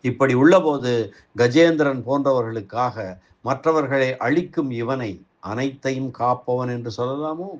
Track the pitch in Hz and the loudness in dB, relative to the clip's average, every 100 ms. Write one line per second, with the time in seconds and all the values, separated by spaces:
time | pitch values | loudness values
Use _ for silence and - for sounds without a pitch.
0 | 127 - 135 127 147 180 156 143 123 120 | -4 0 2 6 6 6 4 -2 0 -2
1 | 101 - _ 107 120 135 170 160 143 131 | -2 -10 _ 0 2 6 6 6 0 0
2 | 117 139 139 131 113 113 95 113 123 110 | -2 0 2 0 -2 -6 -8 -4 -4 -4
3 | 95 92 _ _ 120 135 160 160 139 135 | -10 -12 _ _ -6 -2 2 2 2 0
4 | 131 127 117 151 180 - 139 117 117 135 | 0 0 0 0 0 -4 -4 -4 -4 -4
5 | 113 90 - _ 80 110 135 131 135 131 | -6 -10 -18 _ -10 -4 -6 -4 -6 -4
6 | 131 120 120 123 - 123 123 123 117 107 | -6 -2 -2 -2 -2 -4 -2 -6 -8 -6
7 | 123 139 156 160 190 170 | -6 -4 -6 -8 -10 -14